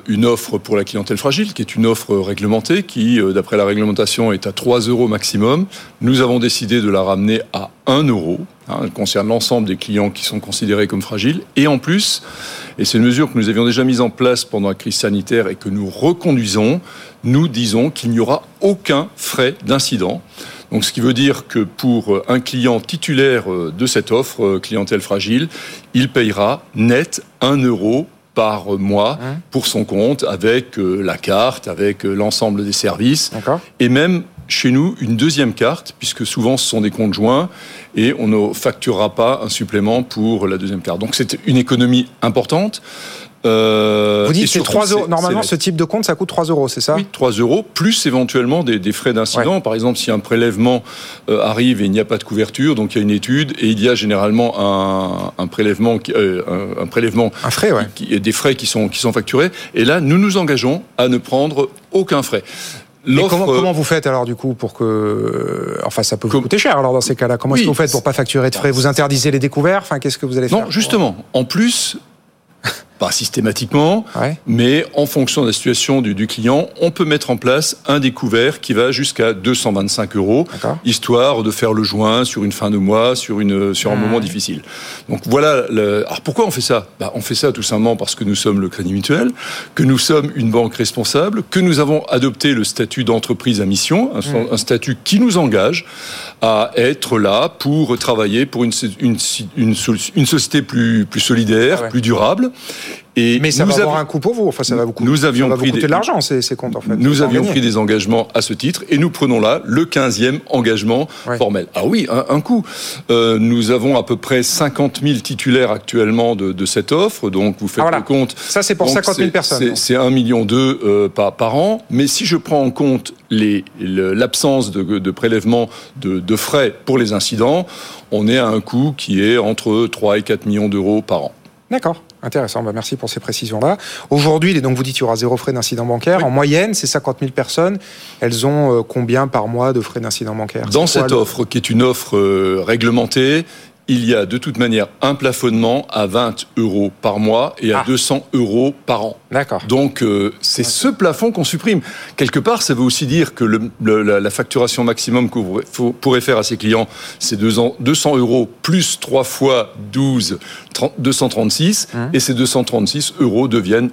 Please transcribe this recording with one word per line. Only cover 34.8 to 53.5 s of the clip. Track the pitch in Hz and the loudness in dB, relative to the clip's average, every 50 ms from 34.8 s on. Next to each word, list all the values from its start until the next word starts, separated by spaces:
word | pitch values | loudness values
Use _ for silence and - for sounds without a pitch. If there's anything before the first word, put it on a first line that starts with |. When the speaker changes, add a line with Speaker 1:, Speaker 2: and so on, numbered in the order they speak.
| 156 185 - - | 2 0 0 -2
Speaker 1:
une | 143 110 117 110 | -2 -2 0 2
deuxième | 135 160 147 143 139 117 95 | 2 2 2 2 0 0 0
carte, | - 113 120 160 - - - - - | 0 0 0 0 -2 -6 -14 -14 -10
puisque | - - - - 120 | -8 -8 -6 -6 -6
souvent | - - 110 107 117 131 | -4 -2 0 0 2 2
ce | 127 - | 0 0
sont | - - 113 | 0 0 0
des | 107 104 | 0 0
comptes | - - 110 104 92 | 0 0 0 0 0
joints, | 101 107 113 127 143 175 180 - - - - - - - - - | 2 2 2 2 2 0 -2 -6 -12 -20 -20 -20 -20 -18 -8 -2
et | 104 110 127 147 - | 0 2 2 2 0
on | 120 107 | 0 2
ne | 110 107 104 107 - | 2 2 2 0 -2
facturera | - - 127 - - - 131 107 95 104 101 - | -2 -2 -2 -2 -2 -2 -2 0 0 0 0 0
pas | - 113 120 135 - - | 2 2 2 2 0 -2
un | 107 | -4
supplément | - - 110 98 - 104 101 107 117 127 123 | -6 -6 -4 -2 -2 0 0 2 2 0 -2
pour | 123 - 113 107 113 117 98 101 95 | -2 -4 -2 0 0 0 0 0 -2
la | 95 92 | -2 -2
deuxième | 95 95 98 92 | -4 -4 -6 -6
carte. | 85 95 85 87 | -4 -4 -4 -4
Donc | 107 - - | -4 -4 -2
c'est | - 127 - - - - | -2 -4 -4 -6 -6 -2
une | 214 127 127 | 2 2 2
économie | 123 - 135 120 123 123 127 127 123 - - - | 2 2 2 2 2 4 4 2 0 -2 -4 -4
importante. | - 117 107 127 120 - 156 165 196 214 - - - - - - - - - - - - - _ - | -4 -2 0 0 0 0 0 0 0 -2 -4 -8 -14 -18 -18 -18 -16 -16 -16 -18 -18 -20 -10 _ 0
Euh, | 117 110 110 110 110 107 107 107 107 107 107 104 104 104 104 104 113 | 2 2 4 4 2 2 2 2 2 2 2 2 2 2 2 2 2
Speaker 2:
Vous | 156 | 2
dites | 185 220 | 2 2
Speaker 1:
et | - | 2
Speaker 2:
c'est | - - | 0 0
Speaker 1:
surtout, | - - | 0 0
Speaker 2:
trois | 208 208 214 190 | 0 0 2 2
euros. | 208 208 180 | 2 0 0
Speaker 1:
c'est, | 170 | 0
Speaker 2:
Normalement, | 170 165 175 180 190 214 208 | 0 0 0 0 0 0 -2
Speaker 1:
c'est | - | -2
Speaker 2:
ce | 180 | -2
type | 151 - 190 170 | -2 -2 -2 0
de | 160 170 | 0 0
compte, | 156 - 220 214 | 0 -2 -2 -2
ça | - 165 | -2 -2
coûte | - 190 170 | -2 -4 -4
trois | - - 165 | -2 -2 0
euros, | 156 170 147 135 123 | 0 2 0 0 0
c'est | - 131 | -2 -2
ça ? | - - 151 | -2 0 0
Speaker 1:
Oui, | 180 196 196 | 0 -2 -4
trois | - - 135 - | -4 -2 0 0
euros, | 107 104 120 120 143 214 214 - - | 2 2 2 2 2 0 0 -4 -4
plus | - 165 214 226 - - | -2 0 0 2 2 0
éventuellement | 151 123 127 127 - - 131 123 123 147 175 165 | 0 2 2 0 0 0 0 0 2 0 0 0
des, | 120 113 107 | 0 0 0
des | 90 104 - | 0 -2 -4
frais | - - 131 117 | -2 -2 -2 0
d'incident. | - - - - 123 117 156 190 | 0 0 0 0 0 0 0 0
Speaker 2:
Ouais. | 190 | 0
Speaker 1:
Par | - 110 110 | 0 -2 -2
exemple, | 113 113 123 123 - | 0 0 0 -2 -2
si | - - | -2 -2
un | 113 104 | -2 -2
prélèvement, | - - 123 113 117 120 101 98 113 123 127 120 - - - - - - - - - - | -2 0 0 2 2 2 2 2 2 2 2 0 -2 -6 -16 -16 -16 -16 -18 -10 -4 -2
euh, | 107 107 104 | 0 0 0
arrive | 107 107 113 123 127 123 98 | 0 0 2 2 2 2 2
et | 104 | 0
il | 98 | 0
n'y | 95 110 | 2 0
a | 107 | 0
pas | - 117 101 | 0 -2 -4
de | - | -4
couverture, | - - 107 110 - - - 135 156 147 | -4 -4 -2 -2 -2 -2 -2 0 0 2
donc | 110 107 98 - | 0 -2 -2 0
il | 117 | 0
y | |
a | 104 | 0
une | 104 | 2
étude, | 104 101 101 - 127 143 156 139 | 0 0 0 0 0 0 0 -2